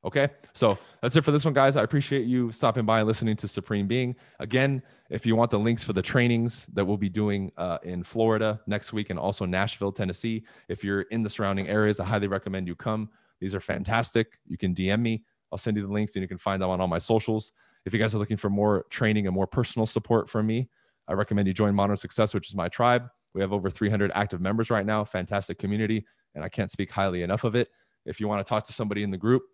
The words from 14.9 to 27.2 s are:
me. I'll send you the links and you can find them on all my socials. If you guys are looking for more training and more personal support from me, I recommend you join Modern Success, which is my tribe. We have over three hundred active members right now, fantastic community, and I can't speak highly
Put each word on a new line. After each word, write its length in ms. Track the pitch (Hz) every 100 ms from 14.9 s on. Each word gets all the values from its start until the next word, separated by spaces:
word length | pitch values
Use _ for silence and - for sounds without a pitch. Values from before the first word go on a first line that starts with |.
| 104
me. 200 | 117 110 _ _ _
I'll 80 | 98
send 180 | 117 104
you 80 |
the 80 | 98
links 220 | 104 107
and 80 | 98
you 40 | 92
can 120 | 90
find 240 | 104 98
them 80 | 92
on 100 | 92
all 60 | 92
my 100 | 85
socials. 540 | - 113 - 110 - _ _ _
If 80 | 95
you 60 | 117
guys 160 | 113
are 20 | 107
looking 200 | 104 104
for 120 | 101
more 380 | 101 104 101 -
training 380 | - 110 107 98
and 80 |
more 100 | 92
personal 400 | 95 - 120 -
support 460 | 110 117 - 113 -
from 160 | 113 107
me, 200 | 113 131 _ _ _ -
I 60 |
recommend 340 | 98 104 101 95
you 60 |
join 220 | 92 107
Modern 220 | 101 101 101
Success, 360 | - - 107
which 140 | 101 -
is 80 |
my 140 | 98 87
tribe. 380 | - 120 123 123 _ _
We 60 | 95
have 120 | 95
over 160 | 104 92
three 220 | - 104
hundred 200 | 104 101
active 260 | 95 104 90
members 300 | 92 110 113
right 140 | 113
now, 180 | 101 107
fantastic 560 | 104 92 90 101 - 92
community, 480 | 98 104 107 110 - _ _
and 100 | -
I 60 | 82
can't 220 | - 98
speak 180 | - 95
highly 320 | - 98 90